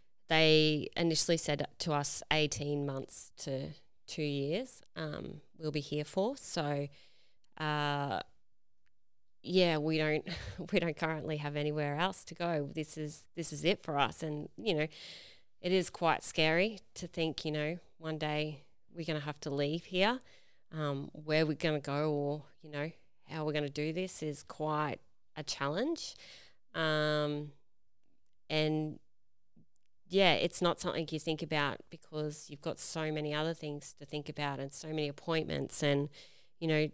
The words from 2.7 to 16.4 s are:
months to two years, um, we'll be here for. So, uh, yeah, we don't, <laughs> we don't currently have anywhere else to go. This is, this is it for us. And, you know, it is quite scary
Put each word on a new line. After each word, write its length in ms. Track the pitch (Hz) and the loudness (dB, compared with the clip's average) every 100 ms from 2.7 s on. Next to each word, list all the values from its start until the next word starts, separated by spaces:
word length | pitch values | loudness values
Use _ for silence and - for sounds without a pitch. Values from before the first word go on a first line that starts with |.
| 147 143 | 0 0
months 460 | 135 - - - - | -4 -6 -10 -12 -10
to 300 | - 135 147 151 - - - | -6 -4 -6 -10 -18 -20 -10
two 160 | - | -4
years, 600 | 151 143 139 180 254 - - - | -2 0 0 0 -2 -10 -12 -8
um, 460 | 160 147 - - - - | -6 -6 -8 -10 -16 -8
we'll 140 | 156 | -4
be 80 | 147 | -2
here 260 | 143 147 147 | -2 -4 -2
for. 320 | - 208 277 | 0 0 0
So, 500 | - - 147 143 143 - - - - - - - | -4 -2 0 0 -2 -8 -20 -20 -20 -20 -16 -4
uh, 600 | 156 151 147 143 139 98 - - - - - - - - - - - - | 0 2 2 0 0 -2 -4 -14 -20 -20 -20 -20 -20 -20 -20 -20 -20 -14
yeah, 360 | - 185 175 156 | 0 4 6 4
we 200 | 151 160 | 4 4
don't, 300 | 156 151 - 175 - | 4 2 -2 -8 -8
<laughs> 240 | - 170 | -8 -2
we 80 | 202 | 0
don't 160 | 170 147 | 0 0
currently 420 | 160 156 151 151 | -2 -2 -2 -4
have 180 | 147 147 | -2 -2
anywhere 400 | 151 151 147 143 | 0 0 0 2
else 280 | 185 185 - | 0 -2 -10
to 100 | 170 | -4
go. 340 | 170 160 143 | -2 0 -2
This 240 | 156 151 - | -4 -6 -6
is, 280 | 151 147 - - | -6 -8 -10 -6
this 160 | 160 | -4
is 140 | 147 156 | 0 0
it 160 | 208 | 0
for 160 | - 143 | 0 2
us. 240 | 135 - | 2 2
And, 280 | 160 151 151 - | -4 -4 -6 -6
you 180 | 214 156 | 0 2
know, 120 | 151 - - - - - - - | 0 -4 -16 -16 -20 -20 -20 -8
it 100 | 180 | 0
is 180 | 190 175 | 2 0
quite 340 | - 165 143 | 0 2 2
scary 560 | - - | 0 2